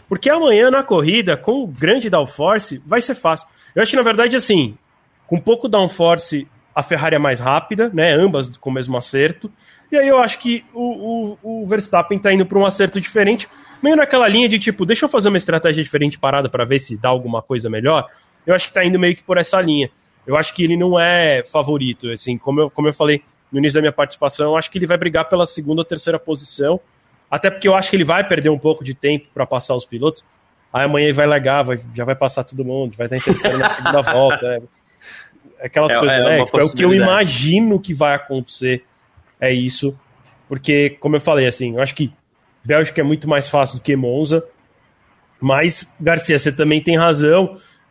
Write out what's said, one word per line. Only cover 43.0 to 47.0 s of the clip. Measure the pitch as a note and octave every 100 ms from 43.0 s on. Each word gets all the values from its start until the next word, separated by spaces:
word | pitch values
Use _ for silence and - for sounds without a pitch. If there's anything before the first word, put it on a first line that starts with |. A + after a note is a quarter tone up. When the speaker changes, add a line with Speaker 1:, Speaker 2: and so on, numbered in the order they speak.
Speaker 1:
é |
muito | C#3+ D#3 D3+
mais | D3 C#3
fácil | C#3+ C3 B2+
do |
que | - C3+
Monza, | B2 C3 D3+ D#3+ E3 _ _ _ _ _ _ _ _ _
mas, | C3 C3+ E3 D#3+ - -
Garcia, | D#3+ E3 - D3
você | D3+
também | C#3 D3+ D#3
tem | D#3+
razão, | E3